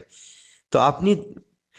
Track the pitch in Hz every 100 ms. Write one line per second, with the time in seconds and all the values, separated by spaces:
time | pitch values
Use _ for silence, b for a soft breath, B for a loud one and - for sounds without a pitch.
0 | - b b b b b _ 127 135 143
1 | 190 202 - - - _ _